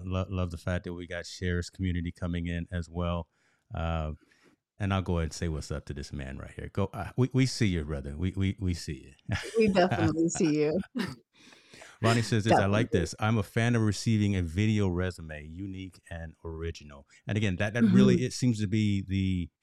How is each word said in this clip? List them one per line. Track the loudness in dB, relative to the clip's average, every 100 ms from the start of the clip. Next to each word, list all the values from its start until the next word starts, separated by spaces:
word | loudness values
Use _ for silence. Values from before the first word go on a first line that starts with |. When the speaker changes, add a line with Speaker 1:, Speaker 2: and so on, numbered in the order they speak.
Speaker 1:
Lo-, | -4 -4 -2
love | -2 -4
the | -4
fact | -4 -4
that | -6
we | -10 -10
got | -10 -10
Cher's | -4 -2 -2 -2
community | -4 -2 -2 -4
coming | -6 -4 -4 -4
in | -6 -6
as | -8 -6
well. | -4 -2 -4 -8 _ _ _ -12
Uh, | -6 -2 -2 -4 -8 _ _ _ _ _ -6
and | -2
I'll | -2
go | 0 -2
ahead | -2
and |
say | -4 -6
what's | -6 -6
up | -8 -8
to |
this | -10 -10
man | -10 -10 -12
right | -14 -14
here. | -8
Go, | -4 -4
uh, | -4 -4 0
we, | 2
we | 4 2
see | 2 2
you, | 2
brother. | -2 -4 -6 -4
We, | -2 0
we, | 0 0
we | -2
see | -2 -6 -10 -14 -14 -6
you. | -4
<laughs> | 0 2
Speaker 2:
We | 4
definitely | 6 4 4 2 2 0
see | 2 2 4
you. | 2 0 -4 -6
<laughs> | -8 -10 _ _ -20 -20 _ -20 -20 0
Speaker 1:
Ronnie | 4 4
says | 2 2
this, | 4
"I | 4 4
like | 2 2
Speaker 2:
Definitely. | 0
Speaker 1:
this. | 0 0
I'm | 0 2
a |
fan | 0 0 2
of | 2
receiving | 2 0 2 2 4 2
a |
video | 0 0 2 2 2
resume, | 0 -2 -6 -12 -12 -12
unique | -12 -10 -10 -12 -16 -14
and | -12 -12 -12
original." | -10 -6 -6 -8 -12 -20 -20 -10 -2
And | 0
again, | 0 0
that, | 0
that | 2
Speaker 2:
Mm-hmm. | 6
Speaker 1:
really, | 8 8 6
it | 0
seems | 0 0 2
to | 0
be | 2 2 2 0
the, | 0 0 0 -4 _